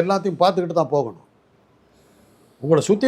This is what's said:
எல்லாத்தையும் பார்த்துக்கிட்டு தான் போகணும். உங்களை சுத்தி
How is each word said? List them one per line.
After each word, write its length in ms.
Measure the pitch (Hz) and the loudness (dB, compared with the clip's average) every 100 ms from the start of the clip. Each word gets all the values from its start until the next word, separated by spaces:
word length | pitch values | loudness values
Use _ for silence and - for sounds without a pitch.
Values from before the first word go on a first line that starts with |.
எல்லாத்தையும் 380 | 170 196 196 156 | 2 0 -2 0
பார்த்துக்கிட்டு 360 | 180 185 175 170 | 0 0 -2 -2
தான் 140 | 139 147 | -2 -2
போகணும். 320 | 120 95 _ _ _ _ _ _ _ _ _ _ _ _ _ - | -4 -8 _ _ _ _ _ _ _ _ _ _ _ _ _ -8
உங்களை 180 | 135 160 - | 0 0 2
சுத்தி 180 | 208 | 2